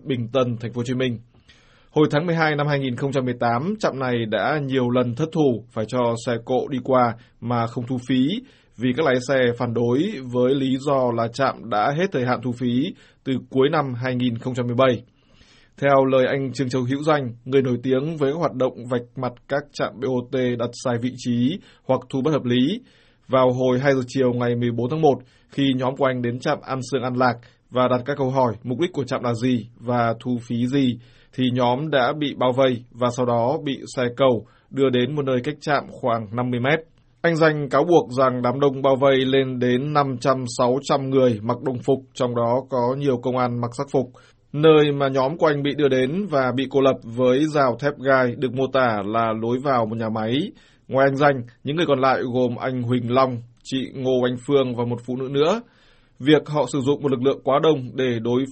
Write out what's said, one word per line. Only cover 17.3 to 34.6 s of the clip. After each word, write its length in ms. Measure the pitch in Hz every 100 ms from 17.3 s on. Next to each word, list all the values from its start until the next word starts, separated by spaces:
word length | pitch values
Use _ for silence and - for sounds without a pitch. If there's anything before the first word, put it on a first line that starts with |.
| 120 -
người 160 | 135
nổi 160 | 127 123
tiếng 340 | 131 131 147 160
với 140 | 135
các 60 | 160
hoạt 160 | 156
động 200 | 127 127 - 120
vạch 160 | 123 120 -
mặt 100 | 127 123 -
các 140 | 139 143
trạm 260 | - 127 95
B 40 |
O 160 | 131 127 123
T 40 | 135 123 120
đặt 100 | 120 -
sai 140 | 131 120
vị 100 | 123 123
trí 420 | 123 120 123 190 - _ -
hoặc 160 | 131 123
thu 120 | 135
bất 100 | 135
hợp 140 | 143 123
lý, 360 | 123 135 226 - _ _ _ -
vào 240 | 127 127
hồi 280 | 127 131 127
hai 140 | 143
giờ 80 | 135 123
chiều 260 | 135 127
ngày 220 | 120 120 120
mười 160 | 120
bốn 180 | 120 160
tháng 120 | 156
một, 140 | 156 127 - _ _
khi 140 | - 139 127
nhóm 200 | 127 139
của 100 | 135
anh 160 | 127
đến 180 | 120 123
trạm 180 | 156 147
An 180 | - 131 123
Sương 120 | 135
An 100 | 123 123
Lạc 160 | 127 120 - _ _
và 180 | 120 127
đặt 140 | 123 123
các 120 | 143
câu 120 | 131
hỏi 240 | 135 123 117
mục 160 | 120 127
đích 140 | 180
của 100 | 147
trạm 200 | 123 131
là 100 | 120
gì 340 | 113 127 123 104 -
và 340 | 117 123 117 113
thu 180 | 131 123
phí 260 | 113 120 123
gì, 320 | 139 131 120 - - _ -
thì 80 | 127
nhóm 360 | 123 120 123 156
đã 240 | 143 120 151
bị 160 | 147 -
bao 140 | 127
vây 320 | 123 135 123 -
và 180 | 117 123 117
sau 80 | 123
đó 320 | 120 117 156
bị 160 | 147 135 - -
xe 80 | 120 120
cẩu 280 | 135 117 - _